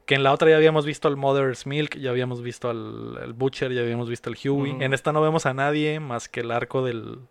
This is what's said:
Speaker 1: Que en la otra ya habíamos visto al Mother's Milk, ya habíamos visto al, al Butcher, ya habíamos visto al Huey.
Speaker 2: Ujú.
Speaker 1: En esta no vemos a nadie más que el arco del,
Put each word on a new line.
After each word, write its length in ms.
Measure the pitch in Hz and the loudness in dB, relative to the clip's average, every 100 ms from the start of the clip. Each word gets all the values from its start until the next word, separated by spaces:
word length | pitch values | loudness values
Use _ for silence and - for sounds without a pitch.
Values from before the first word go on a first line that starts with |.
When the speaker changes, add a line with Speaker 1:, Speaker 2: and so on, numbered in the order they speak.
| - | 0
Speaker 1:
Que 100 | 139 | 2
en 80 | |
la 100 | 135 | 4
otra 160 | 139 160 | 6 6
ya 80 | 156 | 8
habíamos 280 | 160 156 147 | 6 4 0
visto 220 | 143 156 | 0 0
al 80 | 139 | 2
Mother's 500 | 139 139 135 120 135 | 2 2 2 -2 -4
Milk, 300 | 147 147 147 | -4 -4 -4
ya 140 | 131 | -4
habíamos 320 | 123 123 120 | -2 -2 -4
visto 280 | 120 - 123 | -8 -6 -6
al, 480 | 117 107 110 113 - | -4 -8 -10 -10 -10
al 140 | 123 | -10
Butcher, 400 | 117 135 - 131 | -2 -2 -2 -4
ya 80 | 127 | -2
habíamos 300 | 120 117 117 | -2 -2 -4
visto 200 | 117 131 | -6 -8
al 60 | 113 | -6
Huey. 380 | 139 139 143 | -2 0 0
Speaker 2:
Ujú. 80 | 143 | -2
Speaker 1:
En 120 | 135 | -2
esta 200 | 135 156 | 0 0
no 80 | 151 | 2
vemos 240 | 156 160 139 | 4 2 0
a 80 | |
nadie 480 | 131 143 151 151 156 | 0 0 0 -2 -4
más 260 | 147 117 - | -6 -8 -8
que 140 | 127 | -8
el 100 | 117 | -4
arco 320 | 120 120 135 | -2 -2 -2
del, 360 | 127 117 110 120 123 | -2 -4 -8 -14 -18